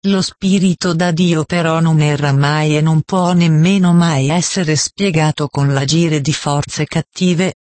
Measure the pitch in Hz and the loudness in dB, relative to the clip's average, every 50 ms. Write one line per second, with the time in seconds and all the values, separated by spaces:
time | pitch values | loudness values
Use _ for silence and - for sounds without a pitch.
0 | - 196 196 190 175 - - _ - 190 190 196 180 190 170 - - 180 170 165 | -2 -2 -2 0 -2 -4 -6 _ -2 0 0 2 2 0 0 -2 -2 -4 -2 0
1 | 180 180 165 156 185 175 170 156 151 _ 180 175 165 165 160 165 165 165 160 156 | 0 0 0 0 0 0 0 0 -2 _ -2 -2 0 0 0 0 0 2 2 2
2 | 147 147 147 143 143 143 139 139 143 143 151 156 156 151 151 151 156 160 160 156 | 2 2 0 0 0 0 2 2 2 2 0 0 0 0 0 2 2 2 2 0
3 | - - 196 185 175 175 180 175 170 165 160 151 160 180 196 196 180 175 175 175 | 0 0 -2 0 0 2 2 2 2 2 2 2 2 2 2 2 2 4 4 4
4 | 170 170 156 135 135 143 156 180 160 - - 202 180 151 156 139 - - _ - | 2 2 0 0 0 0 0 -2 -2 -2 -4 -4 -2 -2 -2 -2 -2 -6 _ -4
5 | 196 196 156 156 156 156 147 - 151 139 - 143 139 143 139 135 139 135 156 165 | -4 0 0 0 0 0 0 -2 -6 -4 -2 -2 0 0 0 0 -2 0 0 0
6 | 170 165 156 147 135 147 143 - - 151 143 143 143 - - - 151 - - 165 | 0 0 0 -2 -2 -2 -4 -4 -2 -2 -2 -2 -4 -6 -6 -6 -6 -4 -4 -6
7 | - _ _ - 185 180 175 156 190 180 - _ | -6 _ _ -2 -2 0 0 0 -2 -4 -4 _